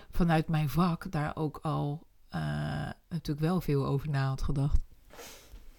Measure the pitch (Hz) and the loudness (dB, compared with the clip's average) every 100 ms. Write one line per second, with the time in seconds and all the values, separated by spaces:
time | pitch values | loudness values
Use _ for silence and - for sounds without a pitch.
0 | - - 175 160 160 156 151 147 180 165 | -4 2 4 4 4 0 2 2 2 2
1 | 185 151 151 - 156 - 160 147 147 151 | -4 -2 -2 -2 -4 -4 -4 -2 -2 -4
2 | - - - 82 76 73 147 - - - | -10 -20 -10 -6 -4 -2 -4 -4 -6 -10
3 | - 165 - 147 156 180 - 139 135 139 | -8 -8 -4 -2 2 2 2 0 2 0
4 | 151 139 135 135 - 143 143 - - - | 0 -2 0 0 0 2 4 4 2 -10
5 | - - - - - - - | -20 -18 -18 -18 -20 -18 -18